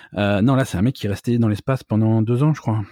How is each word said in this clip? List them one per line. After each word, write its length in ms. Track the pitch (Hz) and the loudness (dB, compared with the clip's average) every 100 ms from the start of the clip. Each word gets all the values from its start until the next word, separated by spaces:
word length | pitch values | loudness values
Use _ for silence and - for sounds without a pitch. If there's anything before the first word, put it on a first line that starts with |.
| - | -10
Euh, 280 | 95 101 101 | -2 0 2
non, 100 | 120 | 2
là, 100 | 131 | 2
c'est 140 | 131 87 | 0 0
un 60 | |
mec 100 | 113 | -2
qui 140 | - 104 | -2 -6
est 20 | |
resté 300 | 101 - 120 | -4 -2 0
dans 80 | 113 | 0
l'espace 360 | 104 - 131 | 0 -2 -6
pendant 380 | - 107 110 110 | -2 0 2 2
deux 220 | 107 120 | 0 2
ans, 100 | 151 | 0
je 80 | 147 | 0
crois. 220 | - 110 98 | -2 -4 -4